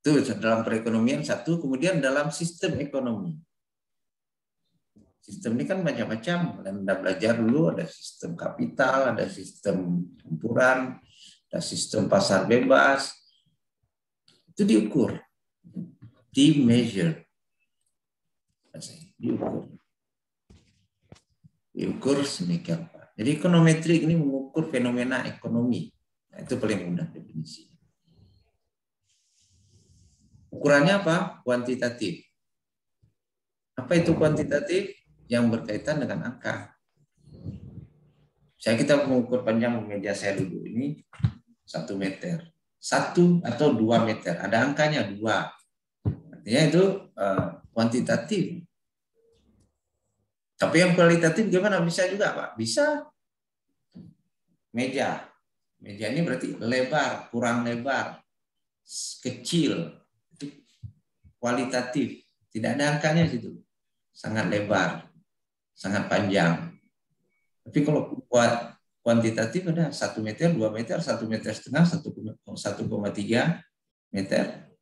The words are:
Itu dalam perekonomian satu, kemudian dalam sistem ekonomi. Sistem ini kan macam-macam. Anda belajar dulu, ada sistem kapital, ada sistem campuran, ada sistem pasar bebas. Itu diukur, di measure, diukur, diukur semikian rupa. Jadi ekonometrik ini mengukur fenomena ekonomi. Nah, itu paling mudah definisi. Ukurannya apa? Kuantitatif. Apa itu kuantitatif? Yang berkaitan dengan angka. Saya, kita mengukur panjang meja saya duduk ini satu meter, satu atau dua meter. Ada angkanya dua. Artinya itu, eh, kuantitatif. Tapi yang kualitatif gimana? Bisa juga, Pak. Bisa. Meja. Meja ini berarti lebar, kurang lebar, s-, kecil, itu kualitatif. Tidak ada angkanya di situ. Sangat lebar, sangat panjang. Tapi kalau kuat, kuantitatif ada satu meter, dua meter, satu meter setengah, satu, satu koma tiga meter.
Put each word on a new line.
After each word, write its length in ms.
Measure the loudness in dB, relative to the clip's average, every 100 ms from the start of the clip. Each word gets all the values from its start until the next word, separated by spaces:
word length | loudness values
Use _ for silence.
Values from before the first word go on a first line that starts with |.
Itu 160 | 4 2 2 0
dalam 280 | 2 2 2
perekonomian 560 | -2 0 2 2 0
satu, 400 | -2 -4 -2 -2
kemudian 400 | -2 0 0 2
dalam 320 | 2 0 -2
sistem 480 | -4 -8 -4 -4 -2
ekonomi. 560 | -4 -4 -4 -4 -6 -10 _ _ _ _ _ _ _ _ _ _ _ _ _ _ _ _ _ _
Sistem 360 | -18 -10 -4 -4
ini 60 | -2
kan 160 | -2
macam-macam. 560 | -2 -2 -4 -6 -2 -2 -2 -4 -10
Anda 280 | -6 -2 -2
belajar 400 | -2 0 0 2
dulu, 320 | 2 4 2
ada 160 | 0 -8
sistem 480 | -12 -20 -14 -12
kapital, 800 | -8 -8 -4 -6 0 2 4 0
ada 120 | 0 -4
sistem 800 | -6 -16 -6 -2 -2 0 -2 -4 -12
campuran, 800 | -10 -6 -2 4 4 4 -2 -10 _ _ -20 _ _
ada 100 | -8
sistem 480 | -6 -6 -4 -2 2
pasar 400 | 2 4 2 4
bebas. 640 | 4 6 6 6 4 -2 -12 _ _ _ _ _ _ _ _ _ _ _ _ _
Itu 120 | -2
diukur, 560 | 4 4 4 0 0 -2 -12 _ _ _ -16 -14 -14 _ -20 _ _
di 320 | 4 4 6
measure, 640 | 4 4 2 0 0 -2 _ _ _ _ _ _ _ _ _ _ _ _ _ _ _ -18 -18 -20 -20 _
diukur, 500 | -4 -4 -4 -6 -12 -20 _ _ _ _ _ _ _ -20 _ _ _ _ _ -20 _ _ -20 _ _ -6
diukur 480 | -6 -4 0 0
semikian 640 | -2 -4 -2 -2 -2 -6 -6
rupa. 240 | -18 -20 -4
Jadi 120 | -2 0
ekonometrik 640 | 4 6 6 4 2 2 4
ini 100 | 2
mengukur 540 | 2 -2 -4 -6 -2
fenomena 560 | -2 0 0 -2 -2 -4
ekonomi. 640 | -10 -4 0 0 -2 -6 _ _ _ _
Nah, 80 | -18
itu 140 | -6 -4
paling 320 | -2 -2 -2
mudah 160 | -6 -6
definisi. 580 | -10 -14 -12 -12 -16 _ _ _ _ _ _ _ _ _ _ _ _ _ _ _ _ _ _ _ _ _ _ _ _ _ _ _ _ _
Ukurannya 500 | -2 4 6 6 4
apa? 400 | 2 0 0 -6
Kuantitatif. 800 | -2 -2 0 -2 -4 -4 -6 -6 _ _ _ _ _ _ _ _ _ _ _ _ _ _ _ -14
Apa 160 | 0 2
itu 180 | 4 4
kuantitatif? 800 | 2 2 0 -2 0 -2 -4 -12 _ _ -2
Yang 160 | 2 2
berkaitan 480 | 0 -4 -6 -2 -4
dengan 320 | -2 -4 -6
angka. 400 | -8 -8 -8 -10 _ _ _ _ _ -20 -16 -14 -14 -16 -20 -20 _ _ _ _ _ _ _
Saya, 220 | 0 2
kita 260 | 4 4
mengukur 380 | 4 0 2 -2
panjang 320 | 0 0 0 -2
meja 300 | -4 -6 -4
saya 240 | -4 -2 -2
duduk 260 | -4 -6
ini 380 | -8 -6 -6 -8 _ -2 -2 -2 _ _ -12
satu 320 | -10 -6 -4
meter, 480 | -6 -6 -6 -6 -8 _ _ _
satu 640 | -2 0 2 6 6 6
atau 320 | 0 2 4
dua 320 | 4 4 4 2
meter. 320 | -2 -4 -4
Ada 320 | 0 2 2
angkanya 400 | 2 0 0 -4
dua. 400 | -4 -2 -2 -4 -12 _ _ _ _ -6
Artinya 560 | -6 -14 -18 -2 2 4
itu, 140 | 6 4 2 -10 -4
eh, 280 | -2 0 -2 -8 -8
kuantitatif. 880 | 0 0 0 0 0 0 -2 -2 -6 -14 _ _ _ _ _ _ _ _ _ _ _ _ _ _ _ _ _ _ _
Tapi 200 | 2 4
yang 160 | 4 6
kualitatif 560 | 6 6 4 2 2
gimana? 320 | 2 2 2
Bisa 240 | 0 0 -2
juga, 240 | 0 -2
Pak. 180 | -2 -10 -6
Bisa. 480 | -4 0 2 0 -6 _ _ _ _ _ _ _ _ -20 -20 _ _ _ _ _ _
Meja. 560 | -6 -4 -2 -2 -4 -12 _ _ _ _ _
Meja 320 | -18 -10 -4
ini 160 | -2
berarti 320 | -2 -2 -6 -6
lebar, 720 | -2 0 0 0 0 -4 -6
kurang 400 | -4 -2 0 -2
lebar, 560 | -4 -4 -4 -4 -12 _ _ _ _ _ _
s-, 400 | _ -12 -12 -10
kecil, 720 | -10 -8 -2 0 2 0 -6 -14 _ _ _
itu 160 | _ -16 -16 _ _ -20 _ _ _ _ _
kualitatif. 880 | -2 -2 -2 -4 -2 -2 -4 -6 _ _ _
Tidak 220 | -6 -4
ada 240 | 0 0 2
angkanya 320 | 2 4 2
di 80 | 0
situ. 140 | -8 -16 _ _ _ _ _ -12
Sangat 320 | -6 -2 0
lebar, 560 | -2 0 0 0 -4 -14 _ _ _ _ _ _ _
sangat 320 | -4 -2 0
panjang. 640 | 0 2 4 2 2 -4 -16 _ _ _ _ _ _ _ _ -4
Tapi 100 | 0
kalau 320 | 2 0 -2 -10
kuat, 480 | 0 4 4 2 -6 -18 _ _
kuantitatif 640 | 2 2 2 -2 -4 -4 -2
ada 240 | -2 -2
satu 320 | -2 -6 -4
meter, 320 | -8 0 0 2
dua 160 | 0
meter, 240 | -2 -4 -4
satu 240 | -2 -4 -2
meter 240 | -4 -6
setengah, 320 | -10 -4 4
satu, 240 | 4 4 -6 -10 -12 -14 -16 -8
satu 320 | -6 -4 -4
koma 240 | -4 -4
tiga 480 | -6 0 2 2 -2 -10 _ _ _ _
meter. 640 | -6 -2 -2 -2 -8 -20 _